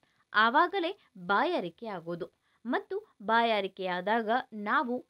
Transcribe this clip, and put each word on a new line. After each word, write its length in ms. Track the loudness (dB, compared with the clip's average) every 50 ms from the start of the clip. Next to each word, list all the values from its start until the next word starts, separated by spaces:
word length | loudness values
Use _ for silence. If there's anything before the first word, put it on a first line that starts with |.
| _ _ _ _ _ _ 2
ಆವಾಗಲೇ 640 | 2 4 4 6 4 4 4 2 -2 -2 -4 -4 -8 _ _ -20 -10
ಬಾಯಾರಿಕೆ 720 | -4 0 2 2 2 2 0 -2 -2 -4 -8 _ -12 -10
ಆಗೋದು 500 | -10 -10 -8 -8 -8 -6 -8 -10 _ _ _ _ _ _ -6
ಮತ್ತು 500 | -4 -2 -2 -2 -4 -8 -8 -8 -10 _ -10 -2
ಬಾಯಾರಿಕೆಯಾದಾಗ 1080 | 0 2 4 4 4 2 0 -2 -2 -6 -6 -6 -4 -4 -2 -2 0 0 0 2 0 0 0 -2 -4 -8
ನಾವು 520 | -8 -4 0 0 0 0 0 -4 -6 -8 _